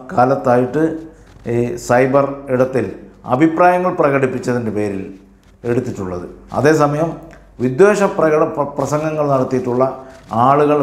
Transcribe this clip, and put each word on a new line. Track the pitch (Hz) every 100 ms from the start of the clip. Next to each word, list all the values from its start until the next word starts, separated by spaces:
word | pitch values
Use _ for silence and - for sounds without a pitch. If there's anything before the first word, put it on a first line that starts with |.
| -
കാലത്തായിട്ട് | 98 127 135 131 123 127 147 160 160 - - - - -
ഈ | 117 120 120 -
സൈബർ | 123 131 139 139 - -
ഇടത്തിൽ | 127 127 123 98 - - - -
അഭിപ്രായങ്ങൾ | 127 160 160 180 180 180 175
പ്രകടിപ്പിച്ചതിൻ്റെ | 151 139 127 120 127 120 110 104
പേരിൽ | 104 95 95 - - _ _ _ 120
എടുത്തിട്ടുള്ളത്. | 123 120 104 92 90 87 - - -
അതേസമയം | 139 156 147 147 165 147 - - - -
വിദ്വേഷ | 123 131 196 202 196 180
പ്രകട-, | 160 151 156 147
പ്ര-, | 143 -
പ്രസംഗങ്ങൾ | 135 151 156 156 147
നടത്തിയിട്ടുള്ള | 135 127 127 123 120 135 - - - - 113 127
ആളുകൾ | 143 147 147